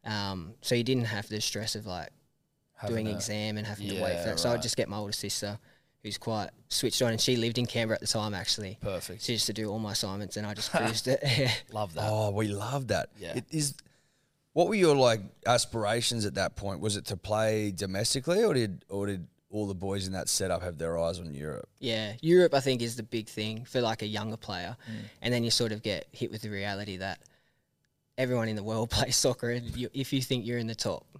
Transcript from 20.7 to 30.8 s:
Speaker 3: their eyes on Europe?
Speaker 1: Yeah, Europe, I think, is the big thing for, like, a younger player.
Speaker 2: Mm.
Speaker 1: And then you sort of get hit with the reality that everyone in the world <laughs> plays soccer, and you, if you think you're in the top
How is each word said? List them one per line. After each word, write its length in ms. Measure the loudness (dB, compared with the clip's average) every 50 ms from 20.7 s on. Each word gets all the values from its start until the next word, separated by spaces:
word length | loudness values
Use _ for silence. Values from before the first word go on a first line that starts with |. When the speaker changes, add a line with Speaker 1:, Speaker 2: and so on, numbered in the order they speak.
| -4 -2
Speaker 3:
their 180 | -2 -2 0
eyes 220 | 0 0 0 -2 -4
on 160 | -6 -8 -8
Europe? 340 | -6 -6 -6 -6 -8 -10 _ _ _
Speaker 1:
Yeah, 340 | -4 -2 -2 -2 -2 -6 -8 -2
Europe, 340 | 4 8 8 10 10 8 6
I 60 | 4
think, 200 | 4 4 2 2
is 140 | 0 -2 -2
the 80 | -6 -8
big 240 | -4 -4 -4 -4
thing 380 | -4 -6 -4 -4 -2 -4 -6 -8
for, 140 | -2 0 2
like, 200 | 2 2 0 0
a 60 | -4
younger 300 | -4 -4 -4 -4 -4 -6
player. 380 | -8 -8 -8 -6 -6 -6 -8 -10 -12 -12 -12
Speaker 2:
Mm. 40 | -10 -10 -10 -12 -14 -6
Speaker 1:
And 100 | -2 0 2
then 100 | 2 2
you 80 | 2
sort 200 | 2 2 2 0
of 120 | -2 -2 -2
get 240 | -2 -2 -2 -4 _
hit 200 | -8 -6 -6 -4
with 100 | -4 -6
the 80 | -8 -6
reality 480 | -4 -4 -2 -2 -4 -4 -6 -6 -6
that 220 | -6 -4 -6 -6 -8 -12 -20 _ _ _ _ _ _ _ _ _ _ _ _ _ _ _ _ _
everyone 320 | -2 0 2 2 2 2 0
in 60 | -2
the 80 | -2 -2
world 260 | -2 0 0 0 0
<laughs> 0 |
plays 260 | 2 0 2 2 4
soccer, 360 | 4 4 4 2 2 -2 -2
and 260 | -2 -2 -4 -6 -6
you, 100 | -6 -6 -4 -4
if 180 | -4 -2 0 0
you 80 | 0 0
think 240 | 0 -2 -2 0
you're 100 | -2 -2
in 80 | -2 -2
the 60 | -4 -4
top 320 | -4